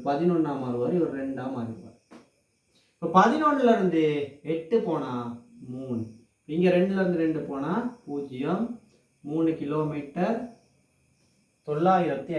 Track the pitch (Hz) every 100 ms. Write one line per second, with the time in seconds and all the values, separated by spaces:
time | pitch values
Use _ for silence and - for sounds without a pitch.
0 | 127 143 175 165 151 135 123 120 131 175
1 | 151 135 135 131 131 131 113 95 107 -
2 | _ - - _ _ _ _ _ _ _
3 | 165 185 226 302 302 269 240 214 185 160
4 | 151 147 143 - 143 160 - 226 175 156
5 | 131 123 120 120 - - 127 127 131 117
6 | 107 - _ _ - 160 180 180 196 196
7 | 180 165 160 151 - 139 147 196 247 -
8 | - 143 135 127 147 190 240 - _ _
9 | _ _ 147 156 165 156 143 151 151 147
10 | 143 175 185 233 - - _ _ _ _
11 | _ _ _ _ _ _ - 147 180 185
12 | 160 135 135